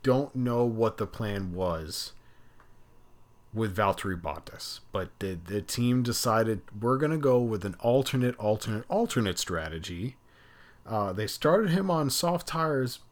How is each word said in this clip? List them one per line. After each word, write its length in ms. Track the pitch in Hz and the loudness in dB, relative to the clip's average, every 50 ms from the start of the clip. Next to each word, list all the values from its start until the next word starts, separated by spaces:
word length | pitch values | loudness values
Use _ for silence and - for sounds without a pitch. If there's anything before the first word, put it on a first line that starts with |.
| - | 4
don't 300 | 131 127 135 143 139 - | 4 4 4 2 -2 -2
know 300 | 131 123 123 120 120 120 | -2 0 2 2 2 2
what 320 | 120 113 110 117 113 - | 2 4 2 2 2 2
the 100 | - 110 | -2 -6
plan 480 | 101 - - 110 104 101 101 98 90 87 | -6 -4 -4 -2 -2 -2 -2 -4 -4 -2
was 600 | 92 92 90 85 80 80 78 - - - - - - - - - - - - - - - - - - - _ - - - - - - - _ - - - - - | -2 0 0 0 -2 -4 -8 -8 -8 -8 -10 -12 -18 -20 -20 -20 -20 -20 -20 -20 -20 -20 -20 -20 -20 -20 _ -20 -20 -20 -20 -20 -20 -20 _ -20 -20 -20 -10 -4
with 220 | 110 113 107 90 | -4 -2 -2 0
Valtteri 440 | 107 104 98 92 - - 98 90 85 | 2 2 2 2 0 -2 -4 -4 -4
Bottas, 600 | 85 82 76 76 - - - - - - - - - - - | -4 -6 -8 -8 -12 -16 -14 -12 -12 -12 -12 -14 -16 -6 -4
but 160 | 98 90 - - _ | -4 -4 -4 -6 _
the, 140 | 98 95 92 | -4 -4 -4
the 280 | 82 85 90 101 104 | -6 -8 -4 -4 -4
team 400 | - - - - 120 123 123 127 | -4 -4 -2 0 2 2 2 2
decided, 600 | 123 120 117 - - 123 110 113 113 113 110 90 - - - 104 | 2 0 -2 0 2 2 4 4 4 2 0 -2 -4 -12 -10 -4
"We're 180 | 110 120 131 | 0 0 2
gonna 200 | 131 156 151 160 | 2 2 0 0
go 240 | 156 143 135 123 123 | 2 4 6 6 6
with 240 | 123 117 110 101 98 | 4 2 -2 -2 -2
an 100 | 101 90 - | -6 -6 0
alternate, 560 | - 117 123 135 131 - - 127 123 123 120 | 2 4 4 4 2 2 0 2 2 2 0
alternate, 480 | - 104 107 107 107 - 113 107 110 - | 0 2 2 2 2 0 -4 -4 -4 -4
alternate 500 | - 175 208 233 - - 131 110 95 87 | -2 0 0 0 2 2 0 0 0 0
strategy." 800 | - - - 90 82 80 80 78 82 82 - 87 85 104 135 - _ _ - - - - - - - - - - - - | -2 -4 -4 -4 -4 -4 -4 -8 -8 -8 -8 -8 -6 -6 -8 -8 _ _ -20 -20 -20 -20 -20 -20 -20 -20 -20 -20 -20 -8
Uh, 260 | - 110 107 101 98 | -4 -2 -2 -2 -2
they 160 | 95 98 107 | -2 -4 -4
started 440 | 104 - - - 151 170 214 220 180 | -4 -6 0 2 4 4 4 4 4
him 200 | 165 190 190 185 | 2 2 2 2
on 180 | 170 160 151 135 | 0 0 0 0
soft 380 | - - - 170 180 170 - | 0 0 0 0 0 -2 -4
tires 520 | - 160 160 160 156 147 135 131 123 - - - - | -4 -2 0 0 2 2 0 0 -2 -4 -10 -16 -20